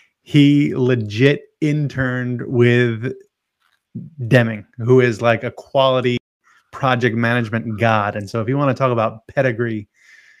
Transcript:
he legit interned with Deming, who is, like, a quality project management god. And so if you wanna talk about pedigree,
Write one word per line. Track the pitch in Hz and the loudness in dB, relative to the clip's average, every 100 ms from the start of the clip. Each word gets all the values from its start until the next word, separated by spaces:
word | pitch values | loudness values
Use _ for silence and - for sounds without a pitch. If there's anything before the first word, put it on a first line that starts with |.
| _ _ _ | _ _ _
he | 151 143 147 147 | 4 6 4 2
legit | - 127 127 107 104 139 147 - - | 0 0 0 -2 2 2 2 -6 -6
interned | 151 151 143 135 127 127 123 123 - | -2 -2 -4 -4 -4 -4 -6 -6 -4
with | 123 120 120 120 110 123 - _ _ _ _ _ _ _ - - - 117 | 2 4 4 2 -2 -6 -10 _ _ _ _ _ _ _ -16 -16 -10 2
Deming, | 123 113 107 - - | 2 2 -4 -14 -8
who | 113 127 | 2 4
is, | 123 104 | 4 0
like, | 117 113 | 0 0
a | 123 | -2
quality | - - 139 135 127 123 120 _ _ _ _ _ | -12 -6 0 0 0 -2 -4 _ _ _ _ _
project | - 135 123 120 113 | -6 -2 0 0 0
management | 117 120 113 113 113 107 | 0 -2 -2 -6 -6 -2
god. | 113 110 101 | 2 2 0
And | 107 101 | -6 -8
so | 113 | -6
if | 110 | -4
you | 139 | -2
wanna | 143 | 0
talk | 127 131 | 0 0
about | 117 110 110 _ | 0 -2 -4 _
pedigree, | - 131 110 120 110 104 _ _ - _ _ | -4 -2 -2 -6 -8 -12 _ _ -20 _ _